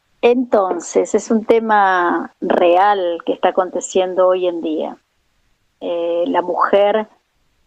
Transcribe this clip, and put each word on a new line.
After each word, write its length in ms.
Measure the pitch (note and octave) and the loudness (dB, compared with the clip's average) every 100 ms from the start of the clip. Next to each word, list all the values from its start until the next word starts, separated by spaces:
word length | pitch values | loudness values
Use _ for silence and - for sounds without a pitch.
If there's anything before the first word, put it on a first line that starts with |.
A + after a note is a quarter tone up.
| _ _ | _ _
entonces, 920 | A#3+ B3 B3 A3 F#3 F3 - F#3+ F3+ | 0 2 0 0 0 -4 -4 -2 0
es 160 | G#3+ - | -2 0
un 140 | A3+ | 0
tema 880 | G#3+ A3+ A3+ G#3+ F#3+ F#3 F3 E3+ - _ | 2 0 2 2 4 2 0 -2 -6 _
real 840 | F3+ - F3 F3 G3+ G3+ F3 E3 | -2 2 4 4 4 2 -2 -4
que 80 | - | -6
está 180 | F3+ F#3 | -2 -2
aconteciendo 760 | F3+ F#3 F3+ - F#3+ F#3 F3+ F#3 | 0 -2 -4 -4 -2 -2 2 2
hoy 220 | F#3 F3+ | 2 -2
en 120 | E3+ | -4
día. 360 | D#3+ D#3 D3 - _ _ _ _ _ _ _ _ | -4 -6 -6 -10 _ _ _ _ _ _ _ _
Eh, 440 | F3+ E3+ E3+ E3+ F3 | -8 -4 -2 -2 -2
la 160 | F3+ | -2
mujer, 640 | F3 E3+ F3 G3 G3+ G#3+ G#3+ _ _ _ _ _ | -2 -2 2 2 2 0 -6 _ _ _ _ _